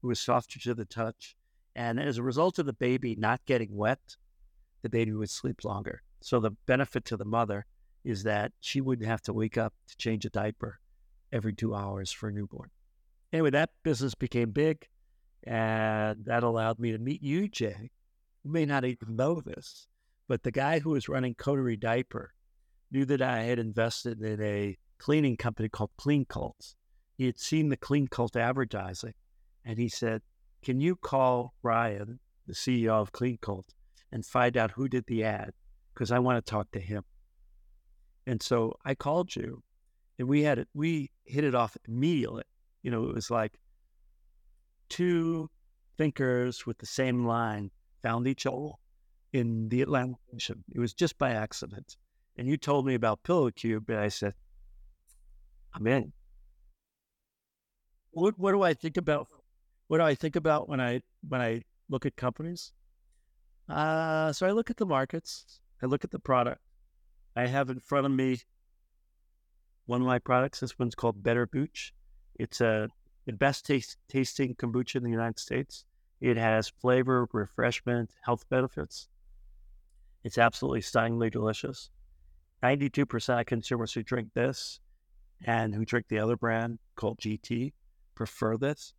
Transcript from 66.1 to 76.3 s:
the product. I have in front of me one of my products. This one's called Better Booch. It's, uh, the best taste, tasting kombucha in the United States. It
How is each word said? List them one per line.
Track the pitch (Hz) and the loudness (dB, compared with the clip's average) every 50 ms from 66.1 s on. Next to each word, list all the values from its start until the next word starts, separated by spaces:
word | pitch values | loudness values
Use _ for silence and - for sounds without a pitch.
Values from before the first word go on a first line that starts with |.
the | - - | -8 -8
product. | _ - 135 123 120 120 - - _ _ _ _ _ _ _ _ _ _ _ _ - _ _ 120 | _ 2 4 4 4 2 -2 -6 _ _ _ _ _ _ _ _ _ _ _ _ -20 _ _ 0
I | 123 123 | 0 2
have | 127 139 139 127 | 2 0 0 0
in | 131 127 | -2 -8
front | - - 143 143 135 | -4 0 0 2 4
of | 139 | 4
me | 139 131 131 131 127 123 - _ _ _ _ _ _ _ _ _ _ _ _ _ _ _ _ _ _ _ _ _ _ _ _ _ _ _ _ | 4 4 4 2 2 0 -4 _ _ _ _ _ _ _ _ _ _ _ _ _ _ _ _ _ _ _ _ _ _ _ _ _ _ _ _
one | - 120 123 | -4 -2 0
of | 127 127 | 2 2
my | 127 123 | 2 0
products. | - - 127 123 127 143 - - | 2 2 4 4 4 2 -2 -6
This | - 123 - - | -8 -8 -4 -2
one's | 127 120 - | -2 -2 -2
called | - - 117 104 101 98 | 0 0 0 0 0 0
Better | 120 117 120 120 110 | 2 2 2 2 0
Booch. | - 123 143 - _ - - - - - - - - - - - - | 0 -4 -4 -4 _ -12 -14 -14 -16 -20 -20 -20 -20 -20 -20 -20 -8
It's, | - 113 - - - | -8 -8 -6 0 2
uh, | 120 113 110 110 107 113 - _ _ _ _ _ _ - | 2 4 4 2 0 -4 -6 _ _ _ _ _ _ -10
the | |
best | 113 98 135 139 139 - - | -2 2 2 2 2 0 0
taste, | - 147 127 117 - - _ _ _ | 2 2 2 2 -4 -16 _ _ _
tasting | - 131 135 - - - 139 127 123 | 0 0 0 0 0 -2 -2 -2 -2
kombucha | - - 120 113 123 127 - - | -4 -4 -2 0 0 -2 0 -2
in | 131 123 | -2 0
the | 120 | 0
United | 113 113 113 117 113 - | 0 0 0 -2 -4 -6
States. | - - 123 123 139 - - - - _ _ _ _ _ _ _ | -8 -4 -4 -4 -4 -6 -12 -20 -20 _ _ _ _ _ _ _
It | - 123 | 0 2